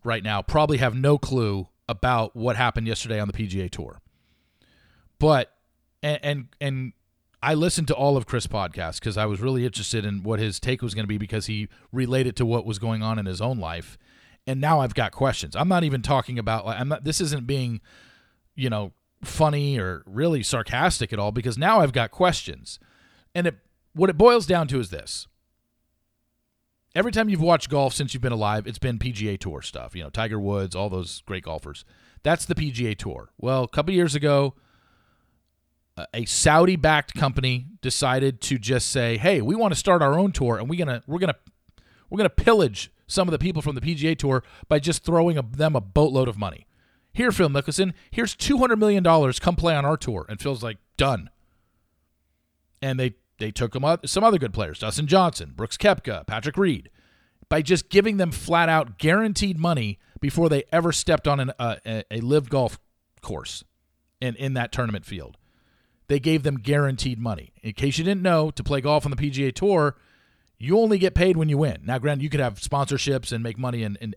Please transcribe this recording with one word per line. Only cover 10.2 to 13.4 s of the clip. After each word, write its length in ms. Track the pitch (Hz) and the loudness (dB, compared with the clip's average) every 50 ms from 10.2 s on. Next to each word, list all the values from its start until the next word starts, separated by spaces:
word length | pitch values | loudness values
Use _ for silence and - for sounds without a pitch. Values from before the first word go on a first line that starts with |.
| 92 | -4
what 160 | 107 113 101 | -4 -2 -2
his 180 | 110 107 92 - | -2 -4 -4 -4
take 240 | - 127 127 - | -4 -4 -2 -2
was 120 | 123 110 90 | -4 -6 -6
gonna 120 | 110 107 | -6 -4
be 100 | 101 107 | -4 -4
because 300 | 101 104 95 - 107 - | -4 -4 -6 -6 -6 -4
he 220 | - 107 104 107 - - _ _ _ | -4 -6 -6 -8 -10 -12 _ _ _
related 420 | - 123 127 120 127 131 131 127 110 | -4 -4 -2 0 0 0 0 0 0
to 80 | - 127 | 0 0
what 220 | 113 117 120 - | 0 0 0 -2
was 140 | 113 113 98 | -4 -6 -4
going 240 | 113 113 113 110 110 | -4 -4 -2 -2 -2
on 160 | 110 113 107 | -2 -2 -2
in 60 | 101 | -4
his 140 | 95 92 90 | -4 -4 -4